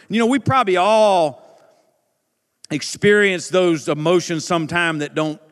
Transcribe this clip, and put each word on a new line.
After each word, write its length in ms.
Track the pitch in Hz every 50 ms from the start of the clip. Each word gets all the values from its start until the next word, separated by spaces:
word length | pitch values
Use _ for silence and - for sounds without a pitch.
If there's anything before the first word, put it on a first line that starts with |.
| - _
You 100 | 196 226
know, 60 | 233
we 140 | 233 269 269
probably 380 | - - 262 262 240 196 180
all 680 | 175 180 208 220 220 214 208 190 175 160 147 127 - - - - _ _ _ _ _ _ _ _ _ _ _ _ _ _ _ _ _ _ _ _ _ - _
experience 760 | 156 139 - - - - - 202 208 208 202 196 185 170 - -
those 380 | 190 185 185 175 165 147 -
emotions 580 | 151 143 147 151 165 180 175 - - 170 156 -
sometime 540 | - 180 165 156 143 165 175 175 165 156 147
that 160 | 143 139 139
don't, 240 | 156 156 156 151 - - _